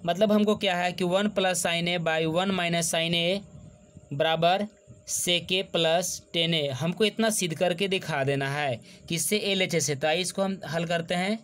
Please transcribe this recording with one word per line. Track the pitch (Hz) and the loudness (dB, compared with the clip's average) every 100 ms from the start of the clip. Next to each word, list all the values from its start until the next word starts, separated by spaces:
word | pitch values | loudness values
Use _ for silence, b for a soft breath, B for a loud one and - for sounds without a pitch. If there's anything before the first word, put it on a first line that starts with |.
| 170 | -2
मतलब | 175 214 | 2 4
हमको | 208 214 208 | 4 4 2
क्या | 202 180 | 0 0
है | 180 | -2
कि | 175 | 0
वन | 180 190 208 | 0 2 2
plus | 208 190 180 180 | 2 2 2 0
sin | 170 170 | 0 0
A | 175 | 0
by | 165 160 160 | 0 2 2
one | 165 196 190 | 2 0 0
minus | 170 170 165 | 0 0 0
sin | 170 165 170 | 0 0 2
A | 170 196 - - - - - - - | 2 -2 -6 -20 -20 -20 -20 -20 -12
बराबर | 143 160 165 170 190 208 - - - - | 0 2 4 4 2 -2 -10 -20 -20 -8
sec | - 175 175 170 | -4 0 0 0
A | 185 185 | -2 -2
plus | 175 160 165 180 - - | 0 2 2 0 -8 -6
टेन | 170 165 | -2 0
ए। | 165 143 131 | 0 0 -2
हमको | 165 175 214 | -4 0 0
इतना | 208 220 | 2 0
सिद्ध | 220 180 160 | 0 -4 0
करके | 175 170 196 | 0 0 -2
दिखा | 185 - 151 | -2 -2 -2
देना | 135 139 139 | 0 0 -2
है, | 143 143 117 B B - | -2 -2 -4 B B -6
किससे, | 165 - 208 | -4 0 -2
एलएचएस | 202 190 185 165 156 | 0 0 0 0 0
से। | 139 | 0
तो | 156 | 0
आइए | 170 | 0
इसको | 180 - | -2 -2
हम | 196 190 143 | -2 -4 -6
हल | 165 170 | -4 -2
करते | 170 165 180 | -4 -2 -2
हैं | 185 220 | -2 -4